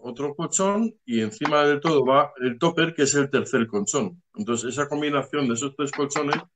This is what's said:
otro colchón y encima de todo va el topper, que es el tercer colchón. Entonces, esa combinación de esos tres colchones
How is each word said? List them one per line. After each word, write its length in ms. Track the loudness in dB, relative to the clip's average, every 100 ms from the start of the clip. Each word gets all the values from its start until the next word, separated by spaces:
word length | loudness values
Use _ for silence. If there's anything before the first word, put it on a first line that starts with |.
otro 340 | -14 -6 -6 -4
colchón 580 | -4 0 0 2 0 -4 -4
y 160 | -2
encima 420 | -2 -2 0 4
de 160 | 4 2
todo 260 | 2 4 6
va 280 | 4 4 0
el 180 | -4 0
topper, 340 | 0 2 0
que 100 | 2
es 120 | 2 2
el 140 | 2
tercer 380 | 0 0 0 0
colchón. 540 | -2 -2 -2 -2 -8 _ -10
Entonces, 380 | -4 -4 -4
esa 140 | -4 -4
combinación 580 | -2 -2 -2 -2 -2 0
de 60 |
esos 200 | -2 -4 -4
tres 160 | -6
colchones 440 | -2 -4 -2 -2 -4 -6